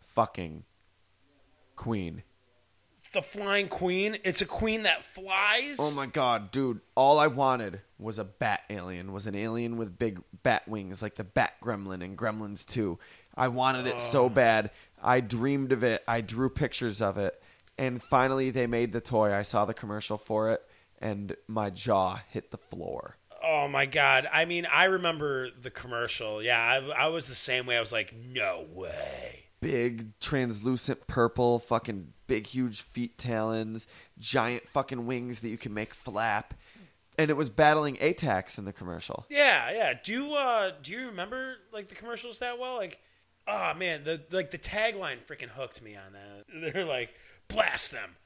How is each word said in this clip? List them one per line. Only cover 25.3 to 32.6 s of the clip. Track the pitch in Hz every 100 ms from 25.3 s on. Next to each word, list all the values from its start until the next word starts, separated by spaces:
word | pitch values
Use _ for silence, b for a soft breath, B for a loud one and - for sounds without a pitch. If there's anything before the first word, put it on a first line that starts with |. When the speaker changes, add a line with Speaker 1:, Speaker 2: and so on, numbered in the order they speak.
| 135 127
Speaker 2:
the | 127 127
commercial. | - 123 120 117 - 110 107
Yeah, | 113 117
I, | 117 131 135 147
I | 151
was | 165 143
the |
same | 123 - 127 123
way. | 120
I |
was | 113
like, | 113 107
"No | 113 123 127 101 92 80
way." | 87 90 - - - - - - _
Speaker 1:
Big | 170 135 120 117 110 -
translucent | - 143 123 104 113 127 - - -
purple, | - 117 - 120 120
fucking | - 117 117 101 80 - -
big | 117 104
huge | 127